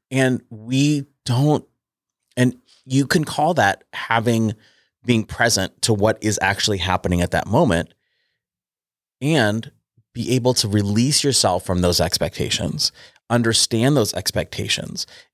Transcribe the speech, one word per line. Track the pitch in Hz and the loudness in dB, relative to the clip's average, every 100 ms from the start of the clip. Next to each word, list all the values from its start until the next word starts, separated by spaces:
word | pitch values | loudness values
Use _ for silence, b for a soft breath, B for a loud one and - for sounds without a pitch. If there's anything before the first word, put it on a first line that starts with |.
| - | -6
And | 131 131 123 - | 0 2 0 -6
we | 107 110 131 147 147 139 _ | -16 -4 0 2 0 -4 _
don't, | - 123 147 147 - _ _ _ _ _ _ - | -4 0 2 0 -4 _ _ _ _ _ _ 0
and | 127 - _ b | 0 -2 _ b
you | b 131 139 | b 0 2
can | 175 | 0
call | 147 - 151 | -2 0 0
that | 156 98 98 _ | 2 2 0 _
having, | - - 117 113 113 110 101 b b b b | -10 -2 0 2 2 0 -2 b b b b
being | 117 117 | 0 0
present | 101 - 117 101 92 - | 0 -2 0 0 -4 -4
to | - | -2
what | 104 107 107 | 2 2 0
is | 107 104 | -2 0
actually | 95 98 - 98 | 0 0 -2 -2
happening | 92 92 87 87 | -2 -2 0 0
at | 85 | 0
that | 85 - | -2 0
moment | 120 156 85 - _ _ _ _ _ _ _ _ _ _ _ _ - | 2 2 0 -2 _ _ _ _ _ _ _ _ _ _ _ _ -6
and | 139 160 107 110 - - _ _ _ | 0 2 2 0 -6 -16 _ _ _
be | 120 - | -8 0
able | 127 123 | 0 2
to | 123 107 | 0 2
release | 104 101 104 127 143 | 0 2 2 2 2
yourself | 143 120 107 90 | 0 2 2 0
from | - 90 | 0 0
those | 87 87 | 2 2
expectations, | 82 - 78 - 65 - 85 151 - B B B - | 0 -2 -4 -4 -4 -4 -4 -2 -4 B B B -2
understand | 120 117 113 - 113 127 143 | 0 0 0 0 0 2 2
those | 104 | 0
expectations, | - - 98 - - 104 - - - - B B | -4 -4 -4 -6 -6 -6 -6 -6 -10 -12 B B